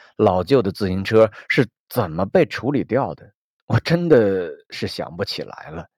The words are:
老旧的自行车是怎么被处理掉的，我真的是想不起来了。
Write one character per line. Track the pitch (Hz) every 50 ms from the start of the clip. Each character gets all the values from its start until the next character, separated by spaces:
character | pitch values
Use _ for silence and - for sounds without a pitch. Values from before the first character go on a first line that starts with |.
| _ _ _
老 | - 110 104 92 92 90
旧 | 80 139 135
的 | - 98
自 | 95 - 110 92
行 | 92 95 98
车 | - 110 110 110 107 - - - -
是 | - - 131 101 _ _ _ -
怎 | - 123 110 87
么 | 78 82 92
被 | 202 - 190 156
处 | - - - - 123
理 | 151 131 90
掉 | - 107 127 135 98 76
的， | - - - _ _ _ _ _ _ _
我 | - 113 113
真 | - - 160 170 175 170
的 | 151 123 110 101 95 92 87 82 73 - _ _
是 | - - - 101
想 | - - 82 - 78 85
不 | 98
起 | - - -
来 | 73 - - - - 71
了。 | 76 85 87 - _